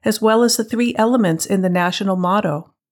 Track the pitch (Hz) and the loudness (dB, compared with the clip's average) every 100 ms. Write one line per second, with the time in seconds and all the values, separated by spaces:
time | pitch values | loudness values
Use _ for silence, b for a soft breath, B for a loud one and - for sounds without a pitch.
0 | 226 214 220 220 240 233 220 233 240 - | -4 0 2 2 2 0 -2 -2 -2 0
1 | 226 254 190 165 - 196 185 175 175 180 | 2 2 2 0 -2 -2 0 0 0 -2
2 | 196 185 180 202 196 151 - _ _ | -2 0 0 0 -2 -4 -10 _ _